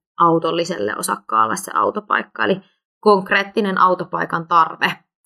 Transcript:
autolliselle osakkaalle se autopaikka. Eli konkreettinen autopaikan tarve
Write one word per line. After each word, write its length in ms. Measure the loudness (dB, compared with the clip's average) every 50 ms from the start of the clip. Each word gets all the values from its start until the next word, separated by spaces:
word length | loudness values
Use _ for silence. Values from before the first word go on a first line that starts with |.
| _ _ _ 0
autolliselle 760 | 2 2 2 2 0 -2 -2 -2 -4 -4 -6 -6 -6 -6 -6 -6
osakkaalle 600 | -6 -6 -6 -6 -6 -2 0 2 2 2 0 -4
se 140 | -6 -6 -2
autopaikka. 720 | -2 0 0 -2 -4 -4 -2 -2 -2 -2 -4 -6 -4 -2
Eli 160 | -2 -2 -2 -6 _ _ _ _ _ _ _
konkreettinen 800 | 2 4 4 4 2 0 0 0 0 -2 -2 -2 -2 0 2 4
autopaikan 680 | 4 4 4 2 -2 -4 -6 -6 -4 -4 -4 -6 -2 2
tarve 440 | 2 4 4 2 0 -2 -2 -2 -2 -4 _ _ _ _ _